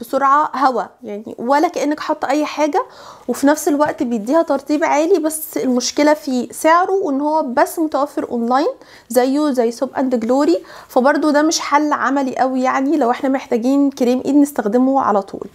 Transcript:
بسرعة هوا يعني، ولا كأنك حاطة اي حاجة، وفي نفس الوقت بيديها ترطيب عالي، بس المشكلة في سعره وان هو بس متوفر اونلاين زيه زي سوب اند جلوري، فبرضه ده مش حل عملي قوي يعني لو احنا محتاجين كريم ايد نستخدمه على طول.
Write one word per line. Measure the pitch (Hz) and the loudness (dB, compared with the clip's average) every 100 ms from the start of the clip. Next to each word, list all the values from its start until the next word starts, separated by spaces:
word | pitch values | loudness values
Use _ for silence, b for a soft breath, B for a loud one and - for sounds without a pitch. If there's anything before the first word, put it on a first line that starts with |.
بسرعة | 240 269 277 285 302 247 | -6 0 2 2 2 0
هوا | 269 233 175 - | 0 0 -4 -10
يعني، | 233 208 226 - | -12 -12 -12 -8
ولا | 233 285 330 | 0 2 2
كأنك | - 285 302 | 0 -2 -2
حاطة | - 302 - | -4 -4 -2
اي | 294 | -2
حاجة، | 294 - 302 339 - B B B - | -2 -2 -2 -2 -4 B B B -8
وفي | 240 277 | 0 2
نفس | 302 - | 2 0
الوقت | 285 302 - | 0 0 0
بيديها | 254 233 208 320 | -4 -4 0 0
ترطيب | 330 277 - 294 | 2 -2 -2 -2
عالي، | 320 277 330 370 | 2 2 2 2
بس | 311 311 - - | 0 -4 -6 -4
المشكلة | 262 247 240 - 294 | -2 0 -2 2 2
في | 302 - 254 233 | 2 0 -4 -4
سعره | - 311 339 381 | -2 2 2 2
وان | 392 302 269 | 0 -2 -2
هو | 294 311 | 0 0
بس | 311 254 349 - | 0 0 0 0
متوفر | 311 294 285 302 - | -4 -2 -2 -4 -6
اونلاين | 240 233 254 349 523 B B - | -4 0 0 0 -4 B B -4
زيه | 240 254 277 302 | 0 2 2 0
زي | 254 233 | 0 -2
سوب | 233 262 | -2 -6
اند | - 262 247 | -4 -2 -2
جلوري، | 220 262 302 370 B B B | 0 0 2 0 B B B
فبرضه | 269 247 302 302 | 0 2 2 2
ده | 285 | 2
مش | 311 320 | 2 0
حل | - 285 302 | 0 0 2
عملي | 262 233 277 262 240 | 0 0 -2 -2 -2
قوي | 254 262 | -2 0
يعني | 254 254 269 311 | 0 0 0 2
لو | 233 | 0
احنا | 247 269 | 0 0
محتاجين | 269 - 240 240 277 285 | -2 -2 -2 2 2 2
كريم | 269 240 254 | 0 0 0
ايد | - | 2
نستخدمه | 285 285 - 214 240 262 269 | 2 2 2 0 2 2 2
على | - 208 | 2 0
طول. | 196 - - | -2 -8 -4